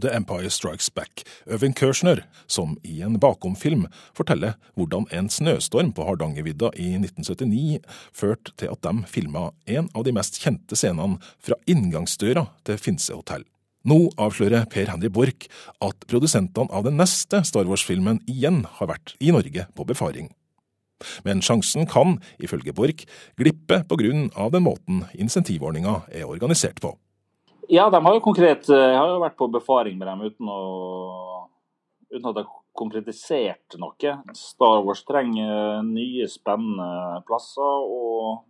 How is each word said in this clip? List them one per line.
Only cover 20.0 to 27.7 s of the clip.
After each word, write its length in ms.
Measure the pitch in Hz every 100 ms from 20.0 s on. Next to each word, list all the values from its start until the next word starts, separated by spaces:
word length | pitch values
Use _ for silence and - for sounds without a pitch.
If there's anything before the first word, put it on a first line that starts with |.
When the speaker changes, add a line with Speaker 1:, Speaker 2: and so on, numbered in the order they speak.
| - - - _ _ _ _ _ _ - - - 101
Speaker 1:
Men 160 | 95
sjansen 480 | 92 117 - - 160
kan, 300 | 123 170 165 - -
ifølge 400 | - 73 - 71
Borch, 300 | 139 156 - - -
glippe 480 | - 139 156 - 185 -
på 80 | 170
grunn 300 | 110 151 131 -
av 160 | 107
den 160 | 180 165
måten 380 | - - 92 87 -
insentivordninga 840 | 110 - 87 85 78 80 95 95 -
er 160 | 82 80
organisert 480 | 85 123 165 87 - 76
på. 80 | - _ _ _ _ _ _ -